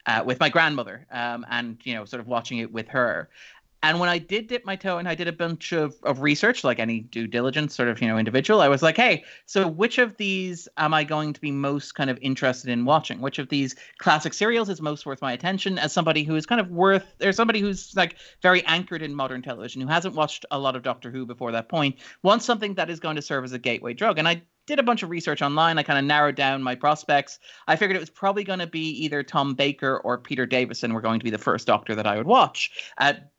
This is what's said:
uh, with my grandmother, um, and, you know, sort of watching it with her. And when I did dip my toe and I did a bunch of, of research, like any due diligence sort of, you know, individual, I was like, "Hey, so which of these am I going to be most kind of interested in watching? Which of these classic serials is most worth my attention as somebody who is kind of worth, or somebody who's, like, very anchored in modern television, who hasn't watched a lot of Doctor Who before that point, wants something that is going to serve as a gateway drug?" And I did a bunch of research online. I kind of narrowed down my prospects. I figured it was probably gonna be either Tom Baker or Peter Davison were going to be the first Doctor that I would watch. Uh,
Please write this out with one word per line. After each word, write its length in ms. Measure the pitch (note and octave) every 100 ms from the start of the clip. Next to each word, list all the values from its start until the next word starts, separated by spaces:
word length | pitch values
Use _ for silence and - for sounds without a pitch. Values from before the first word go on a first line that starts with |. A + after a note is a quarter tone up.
| -
uh, 160 | A2+ A#2+
with 140 | B2+
my 100 | D3+
grandmother, 560 | E3 D#3+ C#3+ G#2+ G2+ -
um, 340 | B2 A#2+ A#2+ A#2+
and, 280 | A#2+ A#2+ A2+
you 100 | C3
know, 120 | A#2 G2+
sort 140 | B2
of 80 | A#2
watching 300 | A#2 A2+ A#2+
it 140 | A2+
with 160 | A2+ A2
her. 420 | C3+ A#2+ E2 - - - - _ -
And 160 | D#3 E3+
when 100 | F3+
I 100 | F3
did 260 | D#3 G#3 A3+
dip 180 | A#3+
my 120 | G3 F#3+
toe 240 | F#3+ F3
and 100 | F3
I 60 | D#3+
did 120 | E3+
a 60 |
bunch 380 | E3 E3+ E3 -
of, 240 | E3+ D3+ -
of 180 | - C3
research, 420 | D3 D3 G#3+ -
like 140 | C3+ A#2
any 220 | A2+ A2+
due 260 | A2+ A#2 A2+
diligence 480 | A#2+ B2+ C3+ D3
sort 160 | - A#2+
of, 100 | A2
you 80 | A2+
know, 120 | A2
individual, 420 | A2 C3 C#3 G#3+
I 60 | C#3+
was 160 | C#3
like, 120 | D#3+ D#3+
"Hey, 280 | B3 E3 - - -
so 200 | G3 F3+
which 300 | D#3+ A#3 B3
of 200 | A#3+ G3+
these 500 | G3+ F#3+ F#3 E3+ - -
am 160 | D3+
I 100 | D#3
going 300 | D3 D#3 D3+
to 80 | D3
be 80 | D3+
most 460 | C#3 C#3 C#3+ - -
kind 160 | C3+
of 80 | B2
interested 480 | C3+ C3+ C3+ B2+ C3
in 160 | A#2+ B2
watching? 360 | D#3 - A#2
Which 180 | C3+ -
of 100 | C3+
these 260 | C#3+ C3+ - - -
classic 380 | - D#3 D#3+ -
serials 340 | G#3+ A#3 G3+
is 140 | D#3+
most 240 | D3+ D3+ D3
worth 120 | C3+
my 120 | C3+
attention 480 | B2 F3 F#3+ G3 F#3
as 140 | D3+
somebody 280 | - E3 D#3
who 140 | D3+ D#3
is 100 | D#3
kind 160 | A#3+
of 80 | F#3
worth, 460 | E3+ F#3+ F#3+ F#3+ -
or 80 | G3
somebody 280 | F#3+ A3+ A3
who's, 320 | G3+ F#3+ - G3
like, 220 | E3+ - - -
very 200 | F#3 F3+ D#3+
anchored 360 | E3 F#3 E3
in 140 | D#3 C#3+
modern 260 | C3 B2+
television, 400 | C3+ A#2 A#2 C3
who 60 | C3
hasn't 260 | E3 F3+
watched 320 | D#3+ D3+ - -
a 80 | C#3
lot 160 | C3+ B2+
of 80 |
Doctor 260 | B2+ A#2 A#2+
Who 160 | B2+ B2
before 260 | A#2+ A#2
that 160 | A2+ -
point, 280 | E3 C#3+ C3+ - -
wants 240 | F#3 A3+ A#3
something 300 | A3+ G#3 F#3+
that 160 | E3
is 80 | E3
going 160 | E3 D3+
to 60 |
serve 220 | - C3+ B2+
as 60 |
a 60 | B2+
gateway 380 | B2+ A#2 A#2+ A#2
drug?" 240 | A3 D#3
And 80 | E3
I 160 | E3+ _ _ -
did 100 | D4
a 60 |
bunch 180 | B3 A3+
of 80 | E3+
research 320 | E3+ D#3 D3
online. 380 | C#3+ D3 E3 D#3+
I 40 |
kind 140 | D3 C#3+
of 80 | C#3
narrowed 300 | D3 D3 C#3
down 260 | C3+ C3+
my 140 | C3 B2+
prospects. 640 | D3 D3 - C#3+ C#3+ - - - -
I 100 | D#3+
figured 180 | G#3 F#3+
it 40 |
was 120 | D#3+
probably 320 | - G3 G3+
gonna 240 | G3 F#3 E3+
be 240 | E3 D#3+ C#3 D3+
either 180 | D3
Tom 320 | C#3 D#3 C#3 C3
Baker 420 | C#3+ C#3+ C3+ C3
or 220 | A2 B2
Peter 260 | - C3 B2
Davison 480 | B2+ A#2+ A2+ A#2+
were 80 | A2+
going 180 | A2 A2+
to 40 |
be 80 | A#2
the 80 | G#2+
first 260 | - A2 -
Doctor 300 | G#2+ - G#2+
that 100 | G#2+
I 100 | G#2
would 120 | C3+
watch. 420 | B3+ - - - - - -
Uh, 140 | C#3+ C#3+ -